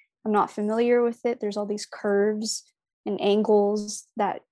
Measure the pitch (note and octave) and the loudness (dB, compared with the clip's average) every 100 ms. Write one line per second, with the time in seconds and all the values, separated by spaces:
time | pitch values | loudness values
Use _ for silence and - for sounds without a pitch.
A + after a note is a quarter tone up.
0 | _ _ A3 G#3 G#3 - G#3 A3 A#3+ A#3+ | _ _ -2 0 0 -2 -2 0 2 4
1 | A#3+ A#3 A#3+ A#3+ G#3 G#3 G#3 G#3 - - | 2 0 -4 -4 -4 -4 -4 -6 -8 -6
2 | G#3 G3+ G#3 G#3+ A3 - - _ _ _ | 0 2 2 0 -4 -8 -12 _ _ _
3 | - G3 G3+ G#3 G#3+ G#3 G3+ G#3+ G#3 - | -6 -2 2 2 4 4 4 0 -4 -10
4 | - - G3 - - | -10 -4 -4 -4 -10